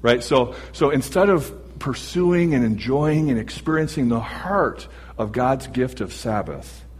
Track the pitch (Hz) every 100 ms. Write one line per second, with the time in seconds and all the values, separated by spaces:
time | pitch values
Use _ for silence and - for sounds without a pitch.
0 | 117 120 - 135 120 - - - 147 143
1 | - 185 202 180 127 - - - 139 123
2 | - 175 175 175 170 139 117 107 110 135
3 | 151 156 151 117 110 - - 160 156 156
4 | 123 117 113 - 180 196 147 - - -
5 | - - 107 113 127 135 - 123 127 -
6 | 95 - 117 107 80 69 - - -